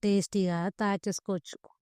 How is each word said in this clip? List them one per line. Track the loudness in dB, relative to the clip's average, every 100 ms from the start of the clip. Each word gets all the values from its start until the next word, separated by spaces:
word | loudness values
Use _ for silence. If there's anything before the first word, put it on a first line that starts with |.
టేస్టీగా | 4 2 2 0 2 2 -2
తయారు | -2 0 0
చేసుకోవచ్చు. | -2 -6 -4 -6 -6 -18 -20 _